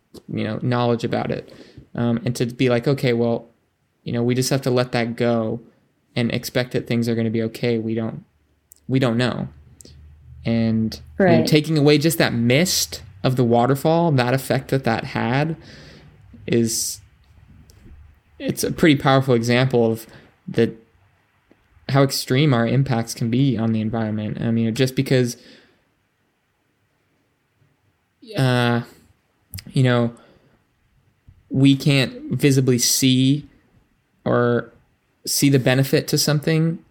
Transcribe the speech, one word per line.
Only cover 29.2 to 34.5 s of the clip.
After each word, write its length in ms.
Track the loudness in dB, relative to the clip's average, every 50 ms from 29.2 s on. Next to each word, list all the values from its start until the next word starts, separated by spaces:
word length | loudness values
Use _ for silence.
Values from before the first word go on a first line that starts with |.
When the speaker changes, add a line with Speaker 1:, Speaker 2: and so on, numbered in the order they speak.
| _ _ _ _ _ _ -20 -20 -16 -6
Speaker 1:
you 100 | -2 0
know, 320 | 2 2 2 2 0 -2 -4 -10 -20 _ _ _ _ _ _ _ _ _ _ _ _ _ _ _ _ _ _ _ _ -20 -20 _ _ -6
we 260 | 0 2 4 4 4
can't 560 | 4 2 2 2 2 0 -2 -4 -12 -10 -8
visibly 460 | -6 0 2 2 2 2 2 2 2 2
see 680 | 0 0 0 2 2 2 2 4 2 2 0 -2 -4 -12 _ _ _ _ _ _ _ _ _ _ _ _ _ _ -4
or 480 | -2 0 0 2 2